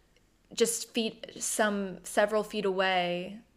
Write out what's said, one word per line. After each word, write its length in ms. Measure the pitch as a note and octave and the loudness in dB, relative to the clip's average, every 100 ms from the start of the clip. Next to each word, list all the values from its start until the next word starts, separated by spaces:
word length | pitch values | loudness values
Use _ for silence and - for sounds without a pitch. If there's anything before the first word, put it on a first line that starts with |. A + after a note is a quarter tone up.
| _ _ _ _ - | _ _ _ _ -6
just 360 | G3 A3+ - - | 0 0 0 -4
feet, 320 | A#3+ A3 - - - | -2 -2 -4 -14 -8
some 580 | - - G#3+ G3+ F#3+ F3+ | -2 2 2 2 -4 -8
several 400 | - A3 G#3 G#3+ | -4 2 2 2
feet 220 | G#3 G#3+ | 0 -2
away, 720 | G3 F#3+ F#3+ F#3 F3 F3 G3 G#3+ - | 0 2 2 2 2 -2 -6 -12 -18